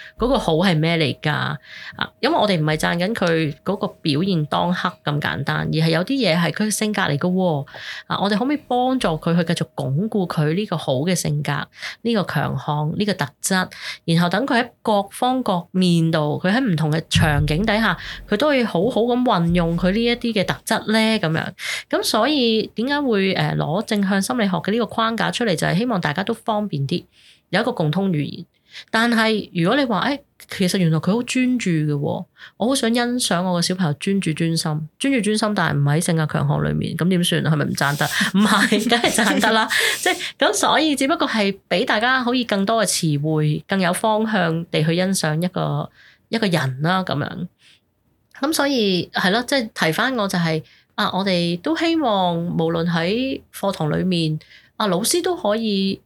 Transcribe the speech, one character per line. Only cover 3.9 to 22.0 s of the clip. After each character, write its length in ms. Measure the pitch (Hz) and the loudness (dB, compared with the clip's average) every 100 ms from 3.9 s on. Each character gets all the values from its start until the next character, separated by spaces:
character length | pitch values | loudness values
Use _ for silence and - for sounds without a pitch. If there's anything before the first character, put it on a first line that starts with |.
| - 165 139 | -4 -2 0
現 240 | 196 170 151 | 2 0 0
當 260 | 175 175 | 0 0
刻 200 | 180 180 - | 0 -2 -4
咁 180 | - 147 | -4 -2
簡 220 | 147 78 | -2 -4
單， 240 | 143 156 156 | -2 -2 0
而 60 | |
係 160 | 156 165 | 0 2
有 160 | 160 | 2
啲 80 | 185 | 0
嘢 260 | 269 196 170 | 0 2 2
係 120 | 165 | 0
佢 180 | 156 214 | 0 -2
性 220 | - 214 | 0 -2
格 100 | 208 | 0
嚟 160 | 185 143 | 0 0
㗎 140 | 180 | 0
喎。 340 | 185 180 147 139 - - - - | 2 2 0 -4 -12 -14 -12 -6
啊， 140 | - | -2
我 80 | 196 | 0
哋 80 | 208 | 0
可 60 | |
唔 20 | 262 | 0
可 80 | |
以 20 | 302 - | -2 -2
幫 280 | 247 254 262 | 0 0 2
助 120 | 196 | 0
佢 280 | 160 175 170 | 0 0 2
去 60 | |
繼 220 | 165 170 | 2 -2
續 20 | 160 | -4
鞏 340 | - 139 139 220 | -6 -2 -2 0
固 160 | 214 175 | 0 -2
佢 260 | - 151 | 0 0
呢 120 | 175 214 | 0 -2
個 100 | 165 | -4
好 160 | - 131 | -2 -2
嘅 180 | 170 175 | 0 -2
性 260 | 160 147 | -2 -2
格， 80 | 147 143 - - - - | -2 -4 -6 -12 -14 -8
呢 120 | 233 | -2
個 80 | 220 | 0
強 340 | - 151 139 139 | 0 -2 -2 -4
項， 300 | - 147 151 165 | -4 -2 -2 -2
呢 80 | |
個 100 | 202 | -2
特 140 | 180 143 _ | -2 -4 _
質？ 260 | - 185 185 - - - | -4 -2 -4 -8 -14 -10
然 180 | - 165 | 0 2
後 60 | 175 | 2
等 180 | 185 277 | 0 0
佢 140 | 240 | 0
喺 60 | 240 - | 0 -4
各 200 | - 208 196 | 0 0 0
方 320 | - 247 254 | -2 -2 0
各 240 | 247 175 - | 0 -2 -2
面 400 | 185 180 170 165 | 0 4 4 4
度， 280 | 160 147 147 | 2 0 0
佢 120 | 185 | 0
喺 60 | 226 | 0
唔 160 | 262 156 | 2 0
同 160 | 156 | 0
嘅 100 | 156 - | -2 0
場 340 | - 165 143 | 2 4 4
景 220 | 151 156 220 | 2 0 2
底 100 | 208 | 2
下， 180 | 214 165 - - - | 0 -2 -6 -12 -4
佢 60 | 208 | 0
都 100 | 302 | 2
可 80 | |
以 100 | 269 226 | 2 2
好 140 | 170 220 | 0 0
好 100 | 208 | 2
咁 220 | 240 247 | 2 2
運 320 | 254 175 170 | 2 2 2
用 240 | 175 165 170 | 2 2 0
佢 140 | 180 | 0
呢 120 | 208 | 2
一 100 | 233 240 | 0 0
啲 140 | 233 | -2
嘅 140 | 214 | -2
特 100 | 180 147 - | -2 -4 -2
質 260 | 226 - | -4 0
呢？ 60 | 220 220 220 | 2 2 2
咁 120 | 160 | 0
樣。 160 | 160 - - - - - | -2 -4 -8 -10 -10 -4
咁 140 | 339 | -2